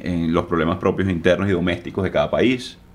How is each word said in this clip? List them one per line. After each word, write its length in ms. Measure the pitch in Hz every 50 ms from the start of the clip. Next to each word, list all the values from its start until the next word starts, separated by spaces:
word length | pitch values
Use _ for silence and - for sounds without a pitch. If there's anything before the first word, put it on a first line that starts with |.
| -
en 280 | 87 87 85 85 80 85
los 120 | 87 87
problemas 320 | - 85 82 78 80 85
propios 320 | 92 - 95 82 82 95 98
internos 380 | 92 80 80 92 87 87 98 101
y 20 |
domésticos 520 | 95 85 87 90 87 - - - - 101 92
de 80 | 90
cada 180 | - 73 76 76
país, 460 | - 76 98 123 131 123 - - - - - -